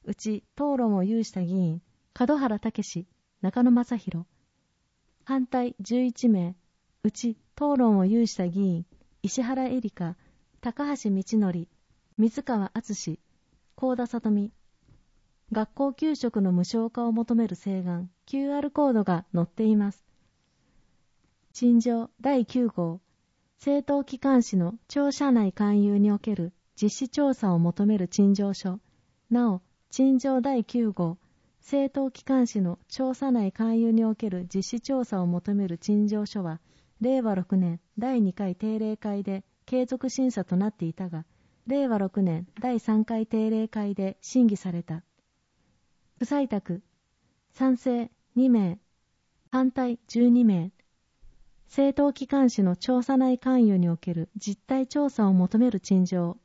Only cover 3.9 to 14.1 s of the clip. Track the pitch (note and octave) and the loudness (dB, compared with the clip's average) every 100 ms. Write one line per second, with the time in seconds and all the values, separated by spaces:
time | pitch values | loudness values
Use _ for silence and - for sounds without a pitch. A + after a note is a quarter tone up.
3.9 | A#3 - E3 F3 _ _ _ _ _ _ | -6 -6 -10 -10 _ _ _ _ _ _
4.9 | _ _ _ - C4+ B3 B3+ B3 - G3 | _ _ _ -4 -2 0 -2 -2 -6 -4
5.9 | A#3+ B3+ A#3+ B3 G3 F3 F#3 _ _ _ | 0 0 0 2 2 0 -8 _ _ _
6.9 | _ G#3+ - A#3+ A3 _ - D4 C#4+ A#3 | _ -6 -4 -6 -8 _ -4 0 4 4
7.9 | G3+ F#3+ A3+ A#3 - F3+ F3+ G3 E3+ F3 | 4 4 2 0 -2 -4 0 -2 -2 -6
8.9 | _ _ _ G3+ - A#3+ C4 C4 B3+ A3 | _ _ _ -6 -4 -4 -4 -2 -4 -6
9.9 | - E3+ F3 _ _ _ _ A#3+ A#3 C#4+ | -8 -10 -10 _ _ _ _ -10 -6 -6
10.9 | C#4 G#3+ F#3+ F#3+ A3 G3 F3 D#3+ _ _ | -4 -2 -2 0 0 0 -2 -10 _ _
11.9 | _ _ - A3+ - C4+ A3+ G3 A3+ - | _ _ 0 0 0 -4 -4 -4 -6 -8
12.9 | G3+ - D#3 _ _ _ _ _ - C4 | -10 -8 -10 _ _ _ _ _ -6 -4
13.9 | B3 A#3+ | -2 -4